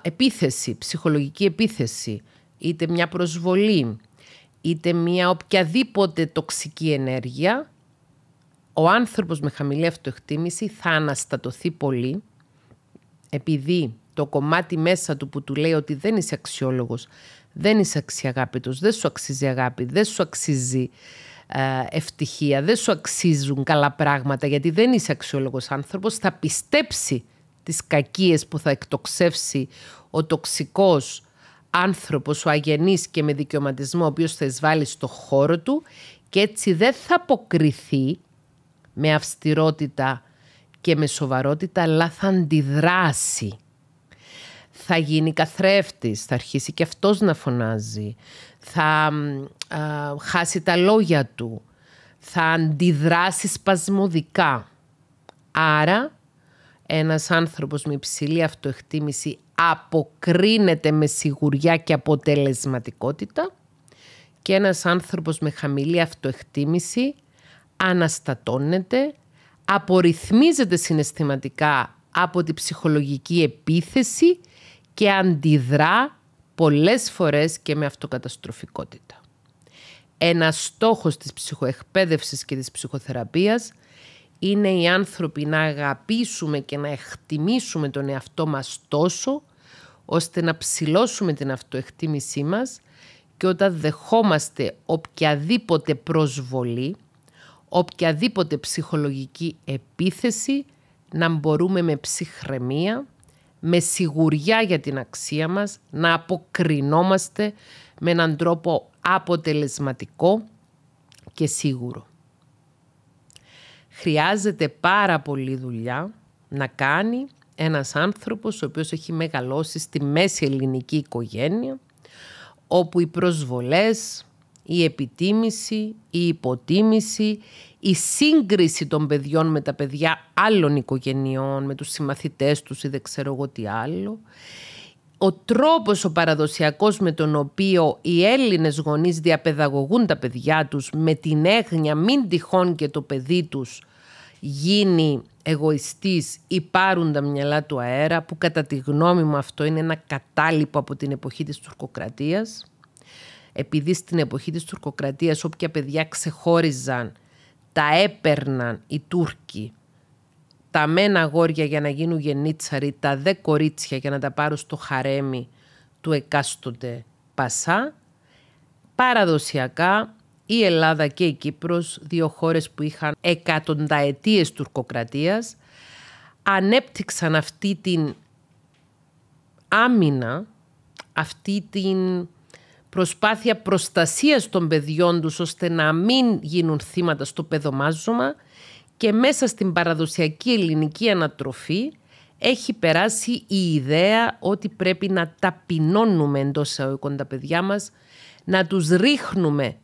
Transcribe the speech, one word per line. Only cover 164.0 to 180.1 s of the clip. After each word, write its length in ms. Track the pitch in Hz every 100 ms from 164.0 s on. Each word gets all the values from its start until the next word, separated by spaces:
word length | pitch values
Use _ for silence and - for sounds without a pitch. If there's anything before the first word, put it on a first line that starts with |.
| 143
να 80 | 139
τα 120 | 139
πάρουν 260 | - 151 147
στο 200 | - 151
χαρέμι 720 | - 135 135 139 139 127 123 _ _ _ _ _
του 120 | 160
εκάστοτε 920 | 147 151 147 135 - 127 117 123 120 - _ _
πασά, 600 | - 123 - - 190 285 - _ _ _ _ _ _ _ _ _
παραδοσιακά 1200 | - 254 233 180 156 - 143 127 - 180 208 220 _ _ _ -
η 180 | 233
Ελλάδα 420 | 196 160 160 156 147
και 180 | -
η 80 | 175
Κύπρος, 640 | 151 151 - 165 175 160 -
δύο 260 | 147 170 156
χώρες 420 | - 165 160 156
που 120 | -
είχαν 340 | 151 - 151 147
εκατονταετίες 1300 | 175 165 - 160 160 151 147 151 143 139 214 208 156
τουρκοκρατίας, 1040 | - 143 135 123 127 113 - 165 214 233 - _ - - - - - - _
ανέπτυξαν 920 | - 190 196 254 - - - - 165
αυτή 440 | 156 - - 196 185
την 340 | 190 170 147 - _ _ _ _ _ _ _ _ _ _ _ _ _ _ -
άμυνα, 800 | 208 247 233 156